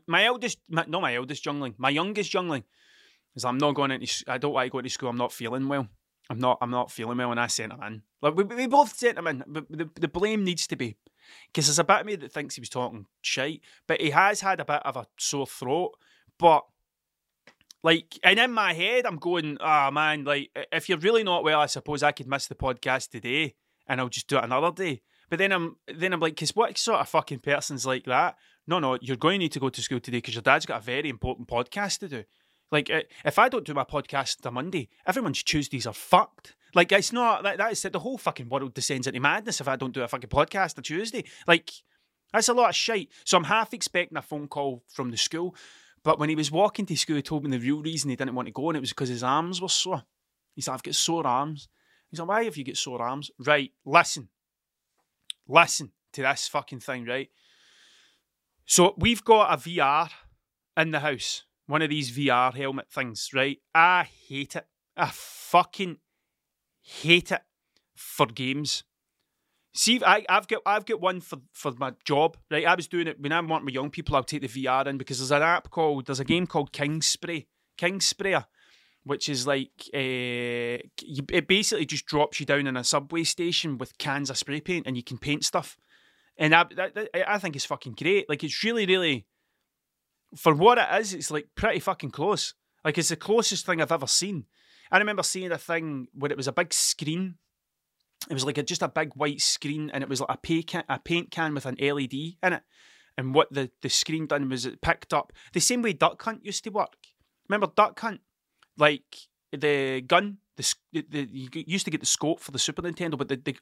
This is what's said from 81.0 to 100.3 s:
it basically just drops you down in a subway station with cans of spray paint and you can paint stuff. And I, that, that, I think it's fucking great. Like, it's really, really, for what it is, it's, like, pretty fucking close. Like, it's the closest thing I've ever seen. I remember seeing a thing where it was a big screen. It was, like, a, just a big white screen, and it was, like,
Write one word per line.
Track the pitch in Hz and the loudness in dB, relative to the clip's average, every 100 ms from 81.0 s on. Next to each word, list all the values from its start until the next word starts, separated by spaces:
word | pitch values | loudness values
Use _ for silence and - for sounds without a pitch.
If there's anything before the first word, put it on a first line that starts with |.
| - 139 139 | -10 -10 -2
it | 175 151 | 0 4
basically | 190 214 208 147 | 4 4 0 -2
just | 147 - | -4 -2
drops | 151 147 - | 2 2 0
you | 151 | 0
down | 143 139 | 0 0
in | 127 | -2
a | |
subway | 120 147 143 165 | 0 0 0 -2
station | 165 - 170 170 165 127 | -2 -2 -2 0 -2 -4
with | - - | -8 -8
cans | 151 139 139 | -4 -4 -4
of | 123 | -4
spray | - 147 | -4 -6
paint | 156 180 131 | -4 -4 -4
and | 123 | -6
you | |
can | 120 123 | -8 -8
paint | - 147 | -4 -2
stuff. | - 180 - - _ _ _ _ _ - | 0 -2 -4 -12 _ _ _ _ _ -2
And | 156 | 6
I, | 165 170 - | 6 4 -2
that, | 190 | -6
that, | 202 214 175 185 | -6 -4 -2 0
I | 208 | -2
think | 185 139 | -2 -6
it's | - | -6
fucking | 143 131 | -8 -8
great. | 110 156 196 - | -4 0 2 0
Like, | 147 | -4
it's | 151 - | -4 -2
really, | 214 233 190 | -2 0 2
really, | 185 170 131 - _ _ _ _ _ _ _ _ _ _ 156 | 4 2 0 -4 _ _ _ _ _ _ _ _ _ _ 0
for | 165 | 2
what | 147 202 240 | 6 8 8
it | 190 190 | 4 0
is, | 220 185 | -2 -6
it's, | 151 | -6
like, | 151 147 - | -6 -8 -2
pretty | 220 185 | -2 0
fucking | - 175 139 | -2 -4 -6
close. | - 170 185 - - _ _ 160 | -4 -2 -2 -4 -10 _ _ -4
Like, | 156 | -2
it's | 160 | -2
the | 160 | -2
closest | - 226 - 190 - | 0 2 2 -2 -2
thing | 170 | 0
I've | 151 | 0
ever | 165 131 | 0 0
seen. | - 190 180 - _ _ _ - | 0 0 -4 -10 _ _ _ 0
I | 190 | 2
remember | 208 202 | 2 0
seeing | - 190 180 | -2 -4 -4
a | 160 | -6
thing | - 165 160 139 123 | -4 -4 -4 -6 -10
where | - 139 | -6 -4
it | 147 | -4
was | 135 | -2
a | |
big | 135 175 | -2 0
screen. | - - - 151 165 190 175 _ _ _ _ _ _ _ - - | 0 0 0 -2 -4 -4 -10 _ _ _ _ _ _ _ -16 -6
It | |
was, | 135 135 | -4 -2
like, | 147 | -2
a, | |
just | 139 175 | -4 -2
a | 156 | -2
big | 156 156 131 | -2 -4 -2
white | 147 143 | -2 0
screen, | - - 147 151 151 | 0 0 -4 -4 -4
and | 139 | -4
it | 135 | -4
was, | 131 | -4
like, | 139 | -4